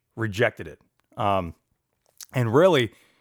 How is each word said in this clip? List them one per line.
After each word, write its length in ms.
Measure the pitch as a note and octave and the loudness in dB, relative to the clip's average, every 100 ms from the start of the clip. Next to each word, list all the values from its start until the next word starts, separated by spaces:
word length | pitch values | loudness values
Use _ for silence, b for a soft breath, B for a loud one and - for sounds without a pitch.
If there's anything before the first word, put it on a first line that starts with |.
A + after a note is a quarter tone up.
| _ | _
rejected 540 | - A2 F#2+ A2+ - E2 | -8 -6 0 -2 -2 -14
it. 120 | - _ _ _ - | -18 _ _ _ -6
Um, 380 | G#2 G2 F2 - _ _ _ _ _ _ - | -2 -2 -4 -12 _ _ _ _ _ _ -8
and 220 | C3 A#2 | -4 0
really, 380 | B2 F#3 D3 A2 b b b | 4 4 4 0 b b b